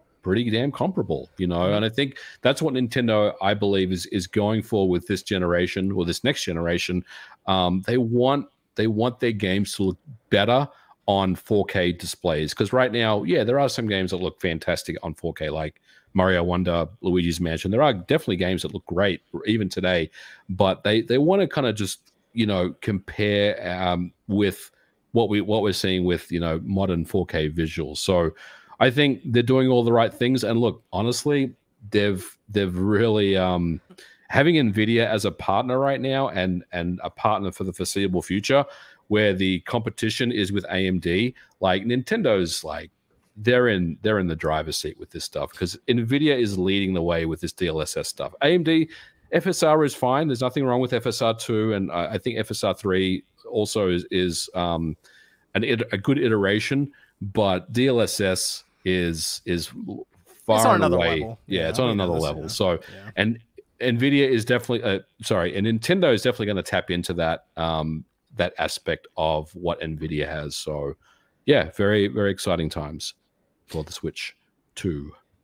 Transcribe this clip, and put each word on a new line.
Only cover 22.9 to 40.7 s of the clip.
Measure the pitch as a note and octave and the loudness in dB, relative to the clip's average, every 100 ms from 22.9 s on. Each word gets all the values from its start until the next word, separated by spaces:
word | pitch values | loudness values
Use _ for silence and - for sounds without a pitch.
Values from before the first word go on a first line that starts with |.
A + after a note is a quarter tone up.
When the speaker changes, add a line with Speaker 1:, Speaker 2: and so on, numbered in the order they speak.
| G2 - - G#2 G2+ G2+ - F2+ F2+ | -4 -4 -2 0 2 2 0 -4 -2
Speaker 1:
um, | F#2 F2+ F2+ _ - | 0 0 -2 _ -4
with | G2+ G2+ F2+ - _ _ _ _ | 0 0 -2 -12 _ _ _ _
what | A2+ A2 | 0 2
we, | G#2 | 0
what | F#2+ G#2+ | 0 0
we're | G#2 | 0
seeing | F#2 G2 F#2 | 0 0 2
with, | F2+ F2 - | 2 0 -2
you | E2+ | -4
know, | E2 D#2+ | -2 -2
modern | D#2+ F#2+ F#2+ E2+ | -2 -2 0 0
four | E2 G2 F2 | 0 -2 -2
K | E2 D#2 | -2 -2
visuals. | D#2+ D#2+ E2 D2 D2+ | -2 -4 -4 -8 -6
So | - F#2 E2 - - - - - | 2 2 2 -2 -16 -20 -12 0
I | C3 | 2
think | B2 C#3+ B2 | 4 2 0
they're | - A#2 | 0 2
doing | A#2 C3 C3 | 4 4 4
all | B2 | 4
the | A#2 | 4
right | A#2 A2+ | 4 2
things. | - B2 C3 | 2 0 2
And | A2 A2+ | 2 2
look, | A#2+ - - | 0 -2 -8
honestly, | F#2+ A2 B2 D3 C#3+ C3 - _ _ G#2 | -4 -2 -2 0 0 0 -4 _ _ -2
they've, | G#2 G#2 F#2+ - - - | 0 2 0 -6 -18 -6
they've | G2+ G2 F2+ | -2 -2 0
really, | G2 G2+ A2+ G#2+ G2+ F#2+ | 0 2 4 4 2 2
um, | F#2 F2+ E2+ D#2 _ - - - - | 2 2 0 -4 _ -20 -20 -20 -4
having | B2 D3 | 2 4
nvidia | E3 A#2+ G2+ G#2+ A#2 A#2 | 4 4 2 2 4 2
as | G#2+ | 0
a | G2 | -2
partner | D#2+ - G2 B2+ B2+ | -4 -2 0 0 0
right | C#3 C3+ | 0 0
now | C3 C3+ C3+ | -2 -2 -2
and, | F#2 F#2 F2+ - | 0 -2 -2 -4
and | F2 E2+ F2+ | -6 -4 -4
a | F2 | -8
partner | - A2 G#2 G2 | -2 0 0 -2
for | - | -6
the | F#2+ | -8
foreseeable | F2 F#2 G2 G2 F2+ | -6 -4 -2 0 0
future, | - F#2 - C3+ C#3 - - - - | -2 -2 2 2 2 -6 -20 -16 -2
where | G#2 G#2+ | 2 4
the | F#2 F#2+ F2+ | 2 0 0
competition | - A#2+ A2+ - A2+ - A#2+ | -2 -4 -4 -4 -4 -2 -2
is | A2 F#2+ | 0 -2
with | G2+ | -2
A | F2+ | -2